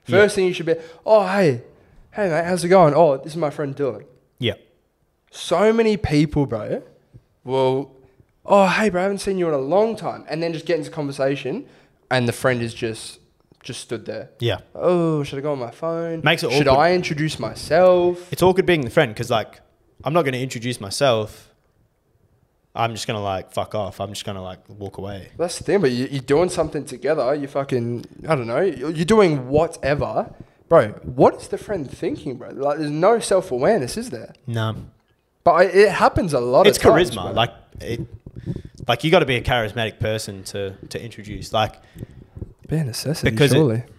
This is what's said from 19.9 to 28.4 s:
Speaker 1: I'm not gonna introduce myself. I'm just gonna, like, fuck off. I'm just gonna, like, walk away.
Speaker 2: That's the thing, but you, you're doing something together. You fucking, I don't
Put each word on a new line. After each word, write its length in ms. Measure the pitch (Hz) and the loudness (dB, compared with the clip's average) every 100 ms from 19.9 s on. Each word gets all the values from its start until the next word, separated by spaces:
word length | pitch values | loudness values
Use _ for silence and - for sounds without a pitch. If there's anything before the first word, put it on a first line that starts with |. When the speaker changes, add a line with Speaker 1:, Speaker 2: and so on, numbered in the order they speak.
| _ | _
Speaker 1:
I'm 100 | 131 | -2
not 100 | 165 139 | 0 0
gonna 120 | 127 | -2
introduce 420 | 131 123 120 120 | -6 -6 -6 -8
myself. 680 | 101 - 139 113 107 - _ _ _ _ _ _ _ _ _ _ _ _ _ 110 | -8 0 2 2 -2 -10 _ _ _ _ _ _ _ _ _ _ _ _ _ -4
I'm 160 | 117 | -4
just 120 | 110 - | -4 -6
gonna, 160 | 107 | -4
like, 300 | 101 95 90 | -4 -4 -6
fuck 240 | - 95 107 | -8 -6 -6
off. 260 | 95 - | -6 -8
I'm 80 | 101 | -10
just 160 | 101 - | -10 -10
gonna, 160 | 98 | -12
like, 180 | 92 92 _ | -12 -16 _
walk 300 | 104 98 - | -14 -14 -12
away. 320 | 98 98 - - | -12 -12 -16 -8
Speaker 2:
That's 220 | 175 - | -8 -6
the 40 | |
thing, 160 | - 196 | -2 2
but 120 | 143 | 2
you, 160 | 120 131 | 0 -4
you're 120 | 139 | -6
doing 260 | 117 143 180 | 0 2 2
something 340 | 180 160 156 123 | 0 -4 -4 -10
together. 480 | 123 135 156 120 151 | -8 -2 0 0 -2
You 120 | 139 | -4
fucking, 560 | 143 139 127 117 120 - - - | -6 -2 -2 -2 -6 -10 -16 -4
I 80 | |
don't 120 | 147 | -4